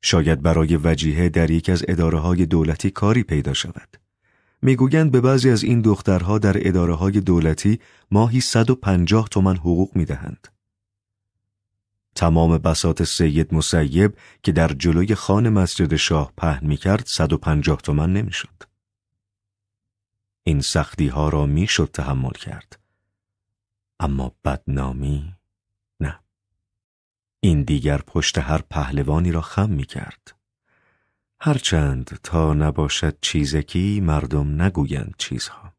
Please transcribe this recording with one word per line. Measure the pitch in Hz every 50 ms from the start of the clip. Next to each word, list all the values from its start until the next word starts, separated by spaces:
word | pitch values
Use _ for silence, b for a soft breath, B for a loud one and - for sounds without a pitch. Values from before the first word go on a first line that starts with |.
شاید | - - - 87 78 78 80 69
برای | 71 85 80 82 80 76 85
وجیهه | 80 73 82 80 71 76 80 73 80 87 87
در | 78 85 82 78
یکی | 80 82 85 -
از | 92 85 - -
اداره‌های | 92 82 85 82 80 80 78 87 90 87 90
دولتی | 78 85 85 80 78 78 - - 98
کاری | - - - 101 110 123 107
پیدا | - 82 76 71 73 67
شود. | - - 82 85 - - _ _ - _ _ _ _ _ _ _ _ _ _ _ _
می‌گویند | - 131 131 120 127 131 127 160 160 156
به | 127 127
بعضی | 120 131 135 131 120 131
از | 123 107 -
این | 101 123 117
دخترها | 110 110 104 - - - 95 90 85 92 104 107
در | 104 101 95 101 - 98
اداره‌های | 90 92 87 85 85 80 87 98 98 104
دولتی | 92 - 90 85 80 80 78 - - 101 107 113 b b b b b b
ماهی | - 101 113 117 113 127
صد | 123 - - 117 113 113
و | 131
پنجاه | - - 104 95 90 87 78 101 113 110 104
تومان | - 104 95 95 92
حقوق | 90 78 85 85 85 95 95 -
می‌دهند. | 95 82 71 71 65 65 - - _ _ - _ _ _ _ _ _ _ _ _ _ _ _ _ _ _ _ _ _ _ _ _ _ _ _ _ _ _ _ _ _ _ _ _
تمام | - - 85 80 82 82 82 82 80
بساط | 73 85 80 - - 85 80 - 87
سید | 78 - - 90 80 73 78 80 - -
مسیب | 80 76 - - 85 76 71 65 82 98 104 208 B B B B B _
که | -
در | 85 76 82 80
جلوی | - - - 87 80 82 92 104 110
خوان | 95 - - 95 104 113 117
مسجد | 110 101 92 87 - - 92 76 78
شاه | 76 - - 85 78 71 - _ -
پهن | - 82 76 65 73 76
می‌کرد، | 73 69 - 92 98 110 -
صد | - - - 85 73 80
و | 76
پنجاه | - - 78 76 71 - 73 69
تومان | - - 73 73 76 85 92
نمی‌شد. | 101 113 113 - - - - _ _ - _ _ _ _ _ _ _ _ _ _ _ _ _ _ _ _ _ _ _ _ _ _ _ _ _ _ _ _ _ _ _ _ _ _ _ _
این | - 80 71
سختی‌ها | 67 - - 85 73 - - - 80 71 65 71 76 76
را | 76 73 73
می‌شد | 71 71 76 92 113 - - 80 69 _
تحمل | - 71 62 69 65 64 64
کرد، | - - - - - - - _ - _ _ _ _ _ _ _ _ _ _ _ _ _ _ _ _ _ _ _ _ _ _ _ _ _
اما | - 78 69 67 65 64 - _ _
بدنامی | - 67 67 _ - 67 69 67 65 64 64 67 69 73 71 73 82 92 _ _ _ _ _ _ _ _ _ _ _ _ _
نه. | - 69 - - _ _ _ _ _ _ _ _ _ _ _ _ _ _ _ _ _ _ _ _ _ _ _ _
این | - 101 82 73 69
دیگر | - 73 69 64 76 73 71
پشت | - - _ 82 78 - - -
هر | - - 78 78
پهلوانی | 76 _ - 80 71 64 69 71 71 65 73 80 87 90
را | 80 82
خم | 80 - - - 98 107
می‌کرد. | 98 71 67 - - - - - - _ _ - - _ _ _ _ _ _ _ _ _ _ _ _ _ _ _ _ _ _ _ _ _
هرچند | - 156 147 127 - - - 82 76 71 67 64 62 - - - _
تا | - - 82 80 78 76
نباشد | 73 76 76 69 - 78 71 - - - 80 73 _
چیزکی، | - - - 80 73 69 71 78 71 - - 87 92 101 104 104
مردم | 98 82 76 76 67 64 69 76 71 73 73 76
نگویند | 85 98 90 87 71 67 - 69 - - - _
چیزها. | - - - 60 - - - - - - -